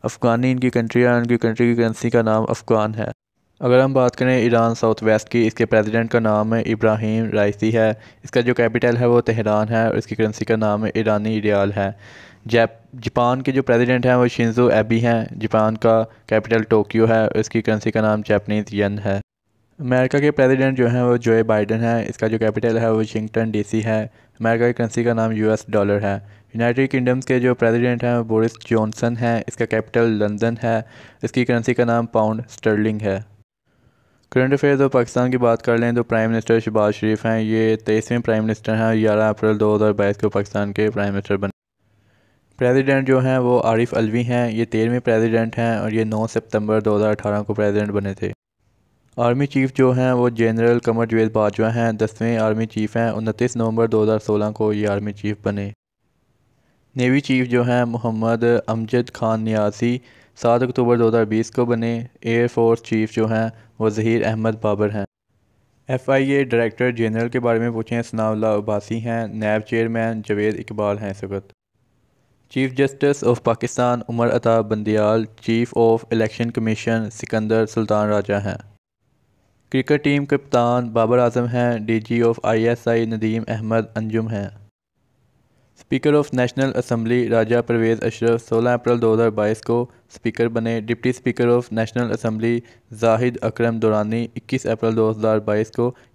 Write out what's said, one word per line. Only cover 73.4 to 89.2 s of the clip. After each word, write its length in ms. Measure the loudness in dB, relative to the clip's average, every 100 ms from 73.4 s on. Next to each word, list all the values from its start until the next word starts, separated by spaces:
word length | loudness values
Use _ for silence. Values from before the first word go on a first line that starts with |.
| 0 -2 -4 -2 -2 -2 -4
उमर 200 | -2 0
अता 320 | 0 2 2
बंदियाल, 640 | 0 -4 -2 0 2 0 -2 -8
Chief 300 | -4 -2 0 2
of 260 | 2 2 0
Election 400 | -2 -2 -2 -6
Commission 580 | -2 -2 -2 -2 -2 -4
सिकंदर 560 | -10 -6 -4 0 0 0
सुल्तान 420 | -2 0 0 2
राजा 300 | 0 0 -2
हैं। 200 | -4 -8 -12 _ _ _ _ _ _ _ _ _ _
क्रिकेट 300 | -4 0 0
टीम 220 | 0 -2
कप्तान 640 | 0 -4 0 0 2 0 -2
बाबर 280 | 0 2 4
आजम 280 | 2 0 -2
हैं, 400 | 0 0 -2 -2
डीजी 340 | -4 -2 0
of 180 | 2 0
आईएसआई 640 | 0 0 0 0 0 0 0
नदीम 380 | -2 -2 -4 -4
अहमद 400 | -6 -2 -2 -2 -6
अंजुम 320 | -4 -4 -4
हैं। 220 | -6 -8 -12 -20 _ _ _ _ _ _ _ _ _ _ _
Speaker 320 | -6 -2 2
of 160 | 2 2
National 420 | -2 -2 0 -2 -2
Assembly 500 | -4 -4 0 0 2
राजा 300 | 0 2 0
परवेज़ 400 | 0 0 0 0
अशरफ 400 | -2 -2 0 0
सोलह 340 | 0 0 0
अप्रैल 240 | 0 0 0
दो 160 | 2
हज़ार 160 | 2